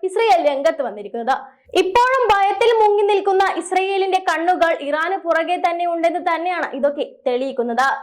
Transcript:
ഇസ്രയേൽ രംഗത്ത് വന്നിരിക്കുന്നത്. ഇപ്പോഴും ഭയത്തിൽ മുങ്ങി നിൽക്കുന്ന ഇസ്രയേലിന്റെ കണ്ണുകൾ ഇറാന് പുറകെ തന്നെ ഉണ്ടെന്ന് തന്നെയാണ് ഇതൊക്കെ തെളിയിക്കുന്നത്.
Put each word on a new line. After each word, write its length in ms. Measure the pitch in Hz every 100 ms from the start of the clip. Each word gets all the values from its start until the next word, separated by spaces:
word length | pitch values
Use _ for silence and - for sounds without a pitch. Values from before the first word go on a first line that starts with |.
| 381
ഇസ്രയേൽ 320 | 427 453 359 294
രംഗത്ത് 320 | 269 277 - 254
വന്നിരിക്കുന്നത്. 460 | 208 196 233 226 165 - _ _ -
ഇപ്പോഴും 400 | 370 392 494 523 466
ഭയത്തിൽ 380 | 403 392 403 453 453
മുങ്ങി 220 | 427 415 415
നിൽക്കുന്ന 360 | 403 392 381 381 -
ഇസ്രയേലിന്റെ 580 | - 370 381 392 381 370 381
കണ്ണുകൾ 420 | 320 339 359 330 330 285
ഇറാന് 300 | 294 330 381
പുറകെ 340 | 339 320 320 359 359
തന്നെ 200 | 339 349
ഉണ്ടെന്ന് 280 | 339 339 339 330
തന്നെയാണ് 380 | 330 349 349 285 277
ഇതൊക്കെ 280 | 277 294 - - -
തെളിയിക്കുന്നത്. 600 | 247 269 240 240 233 269 -